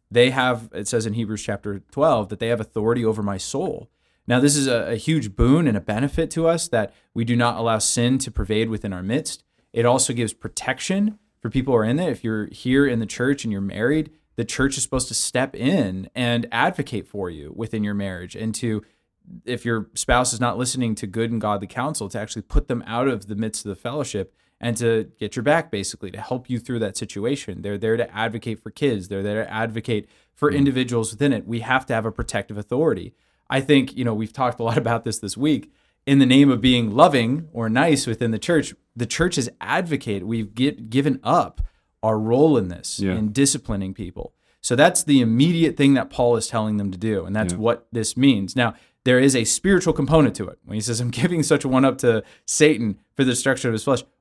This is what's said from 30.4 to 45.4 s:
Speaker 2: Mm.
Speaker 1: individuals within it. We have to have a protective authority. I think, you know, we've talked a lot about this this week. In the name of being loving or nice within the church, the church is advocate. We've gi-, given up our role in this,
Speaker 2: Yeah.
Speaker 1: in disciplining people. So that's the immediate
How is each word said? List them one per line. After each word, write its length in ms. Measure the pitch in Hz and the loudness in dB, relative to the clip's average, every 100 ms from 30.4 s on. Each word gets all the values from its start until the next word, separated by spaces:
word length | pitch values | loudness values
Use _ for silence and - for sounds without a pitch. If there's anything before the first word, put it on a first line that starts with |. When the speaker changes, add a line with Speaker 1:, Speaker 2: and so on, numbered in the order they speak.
| 143 | 0
Speaker 2:
Mm. 60 | 143 | 4
Speaker 1:
individuals 560 | 139 127 120 117 107 | 2 2 0 0 -2
within 200 | 107 143 | 0 0
it. 140 | 113 - | 0 -2
We 140 | 117 | -6
have 260 | 110 131 - | 0 -2 0
to 80 | |
have 100 | 113 | -2
a 60 | 110 | -2
protective 460 | - - 104 - 104 | -6 -4 -4 -6 -10
authority. 560 | - 123 160 98 - _ _ _ - | -4 0 2 0 -6 _ _ _ -4
I 120 | 135 | -4
think, 360 | 135 139 120 - | 4 4 4 -2
you 80 | |
know, 100 | 120 | -2
we've 180 | 107 110 | -2 -6
talked 260 | - 123 117 | -2 -4 -2
a 40 | |
lot 120 | 113 113 | 0 0
about 280 | 110 117 | 0 -2
this 160 | 117 - | -2 -6
this 160 | 98 110 | -8 -2
week. 340 | 147 131 - _ _ _ - | 0 0 -2 _ _ _ 4
In 120 | 139 | 6
the 80 | 131 | 8
name 240 | 131 143 | 8 8
of 100 | 120 | 6
being 340 | 127 123 110 | 4 4 2
loving 520 | 113 175 135 113 147 165 | 4 6 6 2 -2 -6
or 160 | 120 110 | -6 -2
nice 380 | 120 165 139 127 | 2 2 2 0
within 240 | 110 117 | -2 -2
the 60 | 107 | -2
church, 360 | - 160 - - _ 117 | 0 0 0 -12 _ -8
the 100 | 117 | -6
church 320 | - 175 143 | 0 0 0
is 100 | 117 - | -4 -6
advocate. 640 | 104 160 170 139 120 98 98 | -4 -4 -2 -4 -4 -6 -4
We've 260 | 113 104 | -4 -4
gi-, 180 | - 135 - 110 | 0 -2 -2 -2
given 300 | 127 143 127 | 0 2 0
up 380 | 117 165 90 - - _ _ _ | 2 2 0 -4 -8 _ _ _
our 160 | 110 107 | -2 0
role 380 | 110 123 156 127 | 2 4 6 4
in 100 | 92 | 0
this, 300 | 87 - - | -8 -10 -4
Speaker 2:
Yeah. 140 | 98 | -2
Speaker 1:
in 180 | 92 107 | 0 -2
disciplining 600 | 113 139 131 - 101 95 | 2 0 0 -4 -6 -6
people. 380 | 95 87 - - _ _ _ | -8 -12 -12 -14 _ _ _
So 140 | - | -2
that's 300 | 123 170 180 | 4 6 4
the 160 | - 139 | 4 4
immediate 560 | 113 117 | 6 4